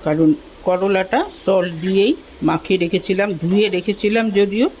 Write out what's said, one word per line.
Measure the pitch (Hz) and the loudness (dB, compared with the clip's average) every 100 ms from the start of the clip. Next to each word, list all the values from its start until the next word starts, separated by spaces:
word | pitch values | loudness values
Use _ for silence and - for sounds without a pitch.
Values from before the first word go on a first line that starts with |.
কারণ | 160 151 156 151 - - - | -2 2 2 2 -4 -6 -2
করলাটা | 180 196 190 190 254 403 - | 0 0 0 0 -2 -2 -4
সল্ট | - 185 175 165 | 0 0 0 -4
দিয়েই | 180 190 208 339 - - 156 | 0 2 2 0 -8 -6 -4
মাখিয়ে | 175 - 185 | -4 -2 -2
রেখেছিলাম, | 170 190 - 185 202 165 | 0 -2 -2 -2 -2 -2
ধুয়ে | 170 196 214 180 | 0 2 2 0
রেখেছিলাম | 175 202 208 226 226 202 | -4 -2 0 0 0 2
যদিও | 202 208 320 - | 2 2 -2 0